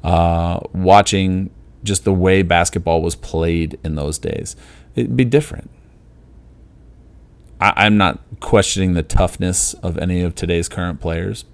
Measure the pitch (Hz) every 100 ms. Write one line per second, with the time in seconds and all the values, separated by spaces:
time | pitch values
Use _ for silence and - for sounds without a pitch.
0 | - 85 85 82 85 85 - - 92 101
1 | 98 98 95 92 95 - - - 104 98
2 | - 95 92 95 90 85 85 - 85 82
3 | 82 - - 82 82 85 80 - - 76
4 | 71 78 - - - - - - - -
5 | 120 123 123 139 147 - - - - -
6 | - - - - - - - - - -
7 | - - - _ - - 101 - 104 104
8 | 95 - - - - 107 95 - 92 87
9 | 78 - 90 - 90 92 - - 92 82
10 | 90 90 90 87 85 85 82 - 90 78
11 | 82 82 95 107 -